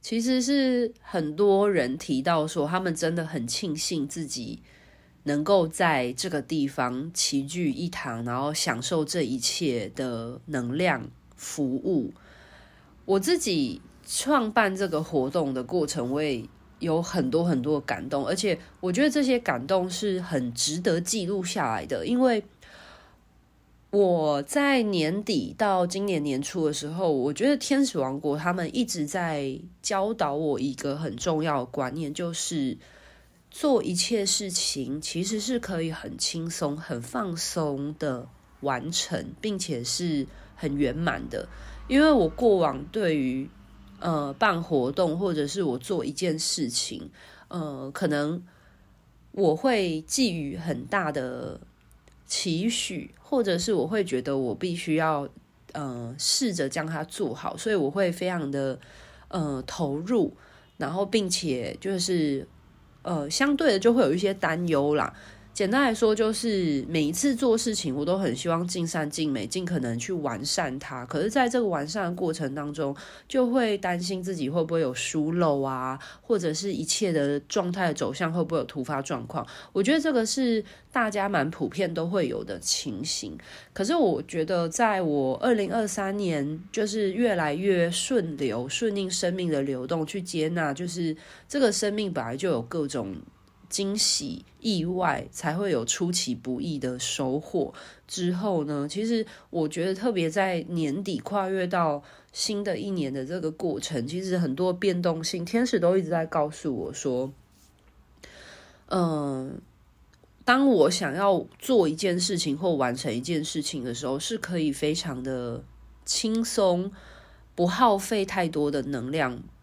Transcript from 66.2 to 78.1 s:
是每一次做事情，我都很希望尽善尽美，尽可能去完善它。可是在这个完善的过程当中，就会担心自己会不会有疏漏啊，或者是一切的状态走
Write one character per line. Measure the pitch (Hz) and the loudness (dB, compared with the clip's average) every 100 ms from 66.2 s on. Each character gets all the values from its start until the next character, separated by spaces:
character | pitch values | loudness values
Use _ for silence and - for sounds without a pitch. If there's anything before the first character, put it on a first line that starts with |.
| 220 | 2
是 | 214 233 202 170 143 - | 0 0 2 2 0 0
每 | 160 | 0
一 | 147 | 2
次 | 170 285 | 2 0
做 | 240 262 226 | 2 4 4
事 | 233 | 2
情， | 214 160 | -2 -2
我 | 131 | -2
都 | 151 190 | 0 0
很 | 185 | 0
希 | 117 175 | -2 0
望 | 165 175 | 0 0
尽 | 180 165 | -2 -2
善 | 165 151 | -2 -4
尽 | 151 156 | -2 -2
美， | 131 104 | -2 -2
尽 | 185 | -4
可 | 180 170 | -2 -2
能 | 123 117 | 0 -2
去 | 117 | -4
完 | 185 143 113 | -4 -2 -4
善 | 143 - 156 131 | -4 -2 -2 -4
它。 | - 131 | -8 -10
可 | 123 143 | -6 -2
是 | 190 | 0
在 | 240 247 | 2 2
这 | 247 | 2
个 | 220 | 0
完 | 165 147 | 0 -2
善 | 196 | -2
的 | 180 | -4
过 | 175 180 | -2 -2
程 | 165 147 | -2 -4
当 | 139 147 | -4 -6
中， | 147 143 139 - - - | -4 -4 -4 -12 -20 -4
就 | 269 254 | 2 4
会 | 254 233 202 | 4 2 0
担 | 196 175 | 0 -2
心 | 175 190 | -2 -4
自 | 180 | -4
己 | 180 135 | -2 0
会 | 165 | 0
不 | 160 | 2
会 | 165 | 2
有 | 147 | 0
疏 | 123 - 160 151 | -2 -4 0 0
漏 | 170 165 143 | 2 4 4
啊， | 135 131 131 135 - - | 0 -2 -4 -6 -10 -20
或 | - 220 | 0 0
者 | 170 | 2
是 | 156 202 | -2 -4
一 | 190 | -4
切 | 156 - 208 | -2 0 2
的 | 165 143 143 | 2 2 0
状 | - 220 180 | -2 -2 0
态 | 180 180 | 0 0
走 | 147 113 | 0 -2